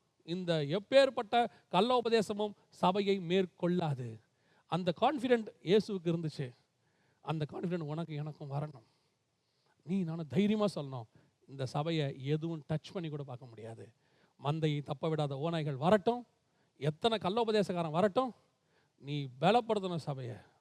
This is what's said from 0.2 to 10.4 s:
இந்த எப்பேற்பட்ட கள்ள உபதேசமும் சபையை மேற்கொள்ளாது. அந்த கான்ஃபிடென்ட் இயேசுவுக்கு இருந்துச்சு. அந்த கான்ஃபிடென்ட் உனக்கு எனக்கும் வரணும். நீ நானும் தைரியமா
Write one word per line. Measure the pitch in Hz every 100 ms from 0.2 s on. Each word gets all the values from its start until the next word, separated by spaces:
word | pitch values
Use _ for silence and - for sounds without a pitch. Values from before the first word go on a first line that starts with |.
இந்த | - 180 175 160 143
எப்பேற்பட்ட | 185 202 262 269 247 220 240 233 - _
கள்ள | 175 233 254
உபதேசமும் | 226 226 208 208 208 202 _
சபையை | - 180 196 196 196
மேற்கொள்ளாது. | 165 190 185 - 175 180 160 131 120 110 _ _ _ _ -
அந்த | 165 180 165
கான்ஃபிடென்ட் | 247 302 247 240 208 -
இயேசுவுக்கு | 151 214 214 196
இருந்துச்சு. | 165 170 156 - 127 - _ _ _ _ _ _
அந்த | - 160 147
கான்ஃபிடென்ட் | - 180 175
உனக்கு | 147 151 160 147
எனக்கும் | 151 139 143
வரணும். | 139 151 143 _ _ _ _ _ _ _ _ _ _
நீ | - 196
நானும் | 165 165 156
தைரியமா | 180